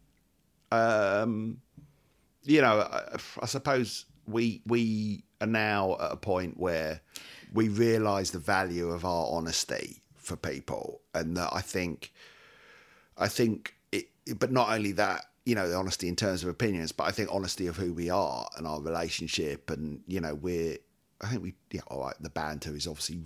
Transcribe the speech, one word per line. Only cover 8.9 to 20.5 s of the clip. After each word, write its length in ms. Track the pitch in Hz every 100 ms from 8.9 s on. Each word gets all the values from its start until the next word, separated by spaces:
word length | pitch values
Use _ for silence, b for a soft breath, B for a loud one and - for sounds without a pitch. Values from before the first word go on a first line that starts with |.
| 85 90
our 220 | 85 67
honesty 720 | 82 82 80 - - - - _ -
for 200 | - 87
people, 680 | 82 67 - 53 - - - 80
and 200 | 80 87
that 120 | 87
I 80 | 90
think, 520 | - 98 87 76 - B B B B B B B B B B -
I 100 | 101
think 460 | - 117 104 - - _
it, 180 | 101 - _ - 110
but 140 | 127
not 180 | 127 110
only 220 | 110 104
that, 320 | 92 98 85 - _ -
you 100 | 110
know, 120 | 90
the 80 | 87
honesty 320 | 95 - 90
in 80 | 87
terms 280 | 104 90
of 60 | 87
opinions, 420 | 82 113 90 80
but 140 | - 76
I 60 |
think 180 | 92 104
honesty 340 | 98 92 - 90
of 100 | 82
who 140 | 90
we 160 | 82 85
are 360 | 92 80 64 - -
and 100 | 80
our 120 | 76
relationship, 920 | 76 85 85 - 82 - 78 71 -
and, 300 | 73 76 71 -
you 160 | 92
know, 140 | 82 76
we're, 420 | 87